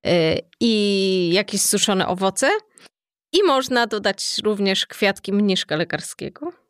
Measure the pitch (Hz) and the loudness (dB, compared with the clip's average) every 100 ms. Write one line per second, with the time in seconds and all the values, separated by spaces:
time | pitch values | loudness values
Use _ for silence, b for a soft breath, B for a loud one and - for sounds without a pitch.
0 | - 175 160 - - _ 233 214 208 196 | 2 2 2 0 -4 _ 0 2 2 2
1 | 190 185 175 180 208 202 - 208 - 190 | 2 0 2 0 0 -2 0 0 0 0
2 | - 185 190 190 262 427 - B B _ | 0 0 -2 0 0 0 -4 B B _
3 | _ _ _ 330 392 269 262 247 233 214 | _ _ _ 2 4 2 2 0 0 -2
4 | 208 196 - - 214 208 196 190 - - | -2 -2 -6 -4 -2 0 0 0 -4 0
5 | 202 196 - 202 208 185 - 151 170 165 | -2 0 -2 0 2 0 -2 -4 -2 -6
6 | - - - - 302 - | -8 -10 -12 -10 -14 -14